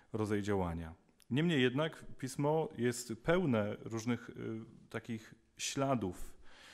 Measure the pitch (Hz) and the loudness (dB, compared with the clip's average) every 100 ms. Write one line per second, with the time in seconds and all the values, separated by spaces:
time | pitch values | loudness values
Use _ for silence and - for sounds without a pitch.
0 | - 107 104 104 101 101 87 82 80 85 | -8 -2 2 2 2 2 2 -2 -6 -12
1 | _ _ - 127 170 151 127 131 160 - | _ _ -2 2 4 6 4 4 0 -4
2 | - - 127 - 143 160 156 - 120 117 | -12 -8 -6 0 2 2 0 0 0 0
3 | - 110 - 175 170 113 104 110 - 113 | -6 -2 2 4 4 4 2 -4 -6 -4
4 | 110 117 - - 117 113 110 - - 113 | -2 -2 -4 -10 -8 -8 -10 -18 -10 -10
5 | - 113 - - _ - - 139 135 131 | -6 -8 -10 -20 _ -8 -4 0 2 2
6 | 95 - - - - - - | 0 -4 -10 -12 -18 -18 -20